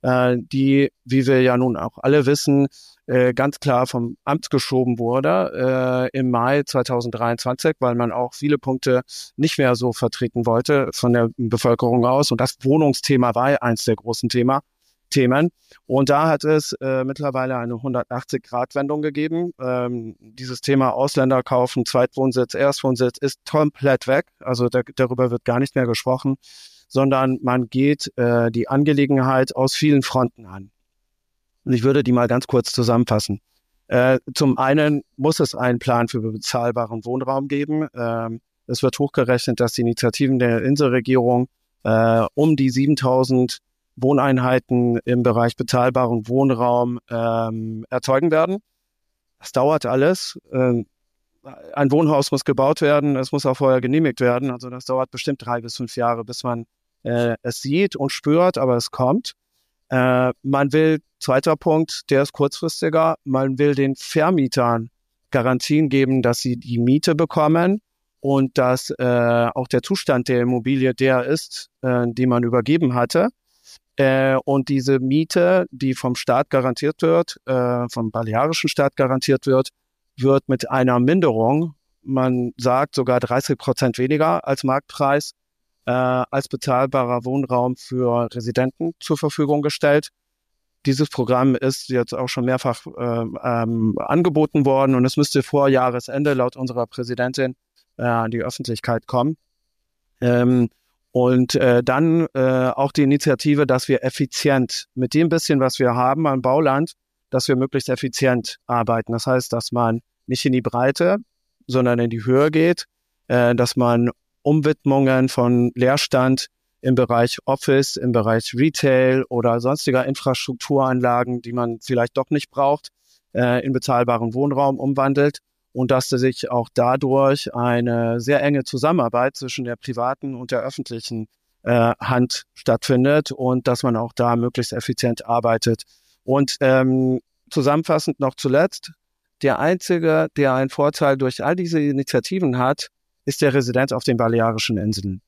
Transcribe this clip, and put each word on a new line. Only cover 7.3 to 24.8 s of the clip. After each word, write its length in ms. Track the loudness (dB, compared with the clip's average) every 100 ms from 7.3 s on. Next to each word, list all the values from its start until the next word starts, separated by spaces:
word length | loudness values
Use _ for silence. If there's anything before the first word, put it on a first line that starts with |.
| -2 -4 -2 -2 0
weil 160 | -2 0
man 160 | -2
auch 240 | -2 -6 -4
viele 240 | -2 -2
Punkte 420 | -2 -4 0 0 -2 -16 -18 -4
nicht 220 | -2 2
mehr 180 | 0 2
so 180 | -2
vertreten 520 | -2 -4 -2 -4 -2 0
wollte 440 | 0 2 0 0
von 200 | -2 2
der 160 | 2 2 -2
Bevölkerung 680 | -4 0 0 2 2 2 2
aus. 260 | 2 0
Und 80 | 0
das 180 | -2 -2
Wohnungsthema 720 | 0 4 4 0 0 2 2
war 180 | 2 0
ja 60 | 2
eins 280 | 0 -2 0
der 100 | -2
großen 340 | -2 -6 -2
Thema, 320 | 0 2 0 _ _ _ _ _
Themen. 400 | 0 2 4 0 _ _ -20 _
Und 240 | 0 2
da 180 | 2 2
hat 160 | 0
es, 300 | 2 0 0 -8
äh, 220 | -4 -2
mittlerweile 540 | -4 -4 -4 -2 -4 -4
eine 240 | -6 -6
hundertachtzig 640 | -4 -4 -4 -8 -6 -8
Grad 320 | -6 -6 -4 -4
Wendung 260 | -4 -4
gegeben. 520 | -4 -4 -4 -2 -4 -6
Ähm, 560 | -4 -4 -4 -6 -10 -16
dieses 420 | -20 -18 -12 -10
Thema 320 | 0 2 2
Ausländer 480 | 2 0 2 2 2
kaufen, 440 | 0 0 0 -2 -2
Zweitwohnsitz, 680 | 0 0 0 0 0 -2
Erstwohnsitz 640 | 0 0 0 -2 0 0 0
ist 200 | -6 -6 -4
komplett 580 | 0 0 0 0 0 0
weg. 180 | -2 -2 _
Also 280 | -6 -2 0
da, 140 | 0